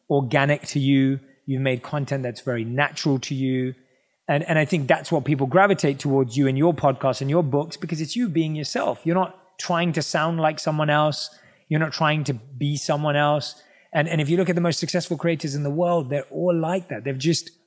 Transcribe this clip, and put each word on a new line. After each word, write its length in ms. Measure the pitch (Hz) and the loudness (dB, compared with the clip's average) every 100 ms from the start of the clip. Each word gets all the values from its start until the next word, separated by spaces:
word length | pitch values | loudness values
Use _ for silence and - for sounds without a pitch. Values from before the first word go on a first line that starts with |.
| - | -2
organic 560 | 143 127 143 139 147 - | 0 2 2 2 0 -2
to 100 | 147 | 0
you. 420 | 131 139 135 139 - _ - | 4 4 4 0 -6 _ -6
You've 160 | 131 | -2
made 200 | 135 123 | 0 -2
content 400 | - 151 139 139 | -4 -6 -4 -4
that's 200 | 127 110 | -6 -6
very 220 | 135 117 | -6 -4
natural 540 | 113 127 143 - 156 135 | -4 -2 -2 0 0 0
to 140 | - | -2
you. 400 | 135 131 131 127 131 _ _ _ _ - | -4 -2 -2 -4 -8 _ _ _ _ -4
And, 160 | 147 | -2
and 140 | 156 156 | 0 0
I 60 | |
think 240 | 147 170 131 | 2 0 2
that's 220 | 156 - | 2 2
what 140 | 165 | -2
people 220 | 135 147 131 | 0 0 4
gravitate 520 | 170 202 190 147 139 | 4 6 4 0 0
towards 380 | 143 135 127 127 | 0 2 2 2
you 100 | 135 | 2
and 100 | 135 | 4
your 160 | 165 | 2
podcast 480 | 151 143 127 135 120 | 2 2 2 0 -2
and 80 | 135 | 0
your 120 | 160 | 0
books, 340 | 147 143 165 - | 2 0 -2 -8
because 240 | 175 160 | -8 -6
it's 140 | 151 | -6
you 140 | 240 240 | -4 -2
being 260 | 160 156 | 0 -2
yourself. 460 | 151 147 - - 120 | -4 -4 -4 -2 -2
You're 100 | 160 | 0
not 240 | 180 180 - _ - | 0 0 -6 _ -10
trying 340 | - 170 175 | -2 0 0
to 80 | 160 | -2
sound 360 | - 165 160 165 | -2 0 0 2
like 200 | 156 151 | 0 0
someone 320 | 165 151 151 | -2 0 2
else. 400 | 151 151 143 - - _ _ - | 4 2 0 -8 -14 _ _ -2
You're 120 | 151 | 0
not 120 | 156 | 0
trying 320 | - 156 156 | 0 0 0
to 100 | 143 | -2
be 420 | 120 117 127 143 147 | -6 -8 -6 -4 -2
someone 400 | - 147 151 143 | -2 -2 2 2
else. 460 | 147 147 - - _ _ - | 2 2 -4 -12 _ _ -4
And, 160 | 160 160 | -2 0
and 120 | 160 | 0
if 80 | 143 | 2
you 80 | 175 | 2
look 140 | 180 | 2
at 40 | |
the 60 | 175 | 2
most 180 | 170 147 | 0 0
successful 380 | 151 180 - 151 | -2 -2 -2 -2
creators 380 | 170 160 151 | -2 -2 -4
in 80 | 143 | -4
the 80 | 143 | -2
world, 400 | 147 175 170 127 | 0 0 0 0
they're 140 | 143 | -4
all 300 | - 156 180 | -4 -2 0
like 340 | 165 160 190 175 | 0 0 -2 -4
that. 160 | 113 | -8
They've 120 | 131 131 | -6 -2
just 340 | 151 160 - _ | 0 0 -4 _